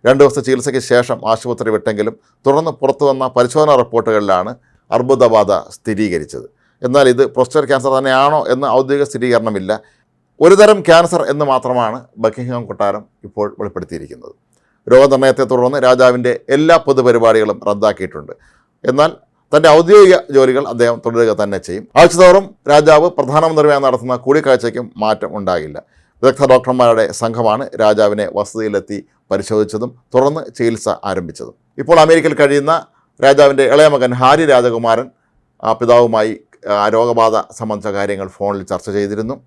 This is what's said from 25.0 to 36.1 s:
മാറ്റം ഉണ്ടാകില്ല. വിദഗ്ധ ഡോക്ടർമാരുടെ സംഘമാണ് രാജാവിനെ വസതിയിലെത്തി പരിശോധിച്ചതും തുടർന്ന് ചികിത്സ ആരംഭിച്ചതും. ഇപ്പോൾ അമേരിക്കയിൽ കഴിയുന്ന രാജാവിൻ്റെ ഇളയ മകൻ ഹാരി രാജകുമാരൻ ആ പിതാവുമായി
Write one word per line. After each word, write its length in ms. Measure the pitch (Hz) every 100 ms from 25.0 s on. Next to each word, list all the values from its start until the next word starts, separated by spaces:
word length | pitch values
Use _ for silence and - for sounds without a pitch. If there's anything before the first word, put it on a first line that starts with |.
മാറ്റം 280 | 107 104 98 104
ഉണ്ടാകില്ല. 400 | 95 87 76 73 _ _ _ _
വിദഗ്ധ 220 | 127 131 135
ഡോക്ടർമാരുടെ 520 | 127 127 127 120 113 104 -
സംഘമാണ് 440 | 117 113 113 110 - -
രാജാവിനെ 440 | 107 107 104 104 101 98
വസതിയിലെത്തി 640 | 101 113 107 101 95 101 _ _ _
പരിശോധിച്ചതും 600 | 98 98 107 107 107 123 _ _
തുടർന്ന് 280 | 123 139 156 - -
ചികിത്സ 320 | 117 113 107 92 101
ആരംഭിച്ചതും. 440 | 92 82 - 58 _ _ -
ഇപ്പോൾ 160 | 139 165
അമേരിക്കയിൽ 300 | 156 165 151 147
കഴിയുന്ന 320 | 143 143 143 165 - _ _ _
രാജാവിൻ്റെ 400 | 135 143 139 135 131
ഇളയ 160 | 143 151
മകൻ 180 | 143 123 123
ഹാരി 240 | 127 151 156
രാജകുമാരൻ 540 | 127 123 113 117 113 127 _ _ _ _ _ 110
ആ 40 | 117
പിതാവുമായി 520 | 120 120 117